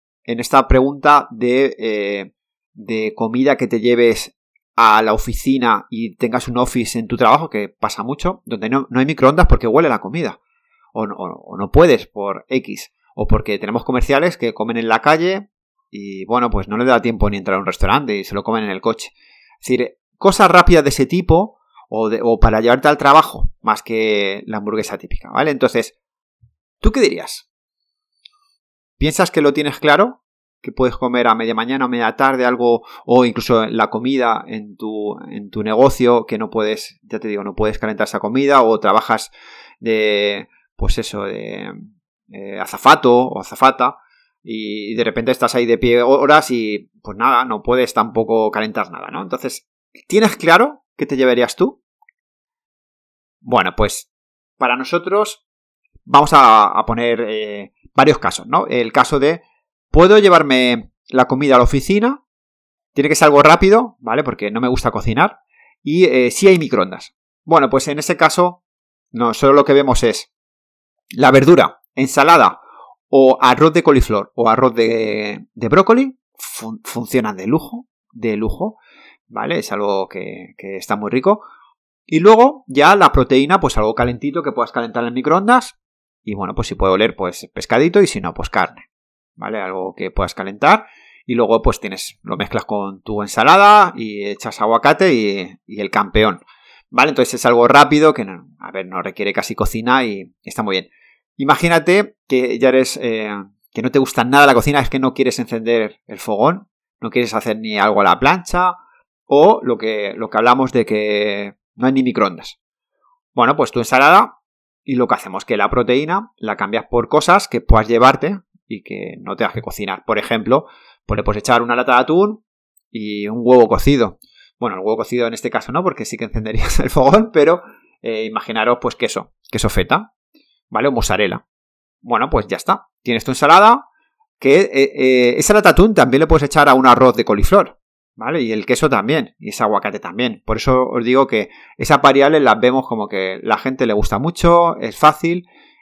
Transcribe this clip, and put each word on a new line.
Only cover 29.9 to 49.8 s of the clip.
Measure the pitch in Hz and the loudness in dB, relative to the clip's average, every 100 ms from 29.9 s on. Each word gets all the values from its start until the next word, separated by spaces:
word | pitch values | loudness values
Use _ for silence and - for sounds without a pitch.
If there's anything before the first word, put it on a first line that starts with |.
| 147 226 - _ _ _ _ | 2 2 -4 _ _ _ _
¿Que | - | -12
puedes | - 127 117 | -4 -2 -2
comer | 127 123 120 | -4 0 0
a | |
media | 113 113 110 | 0 -2 -6
mañana | 117 135 127 | -6 -4 -4
o | |
media | 120 113 117 | -2 -4 0
tarde | 135 131 123 | 0 0 0
algo, | 123 120 117 - - | 0 0 0 -4 -16
o | - 123 123 | 0 2 2
incluso | 113 - 117 110 | -2 -2 0 0
la | 110 104 | -2 -2
comida | 110 123 135 120 110 - | -2 -4 -2 -2 -2 -6
en | 110 104 98 | -14 -16 -14
tu, | 107 107 104 - - | -10 -8 -8 -10 -14
en | - 104 | -18 -12
tu | 107 | -8
negocio, | 107 110 135 - 123 120 113 | -2 2 2 2 2 0 -2
que | 107 | -8
no | 110 | -6
puedes, | 113 107 107 - _ | -6 -4 -6 -10 _
ya | _ 107 | _ -10
te | 110 | -8
digo, | 104 | -8
no | 101 98 | -8 -4
puedes | 107 107 | -4 -4
calentar | 107 104 107 | -6 -6 -6
esa | 101 | -6
comida, | 104 123 139 139 | -4 -2 2 4
o | 113 110 | 4 2
trabajas | 104 104 - 110 - _ - - - _ | 0 0 0 -4 -6 _ -20 -20 -20 _
de, | 110 110 107 104 101 101 - _ _ - | -4 -2 0 0 -2 -4 -10 _ _ -4
pues | 104 - | -2 -2
eso, | 110 101 | -4 -8
de, | 101 104 110 98 101 98 - _ _ _ _ | -8 -10 -12 -14 -14 -16 -20 _ _ _ _
eh, | 101 98 98 | -18 -16 -12
azafato | 95 - 135 151 127 120 127 | -12 0 4 4 4 2 2
o | 95 | -6
azafata, | 95 - 131 131 127 - _ _ _ _ | -12 0 2 2 -2 -4 _ _ _ _
y | - 110 107 104 104 | -14 -12 -10 -10 -8
de | 110 | -4
repente | 113 113 113 | -4 -2 -4
estás | 123 120 127 | -2 -2 -2
ahí | 120 | 0
de | 117 | 0
pie | 120 120 | 2 2
horas | 120 139 139 151 156 | 4 2 4 2 2
y, | 123 110 104 - _ | -4 -4 -6 -10 _
pues | - 98 | -16 -4
nada, | 120 123 | 0 0
no | 127 107 | -2 -4
puedes | - 123 123 - | -2 -2 0 -2
tampoco | 110 113 110 113 107 | -2 -4 -2 -2 -2
calentar | 107 107 107 98 | -4 -6 -6 -10
nada, | 85 - | -12 -14
¿no? | 165 | -12
Entonces, | 190 - 131 - _ _ | -10 -10 -10 -12 _ _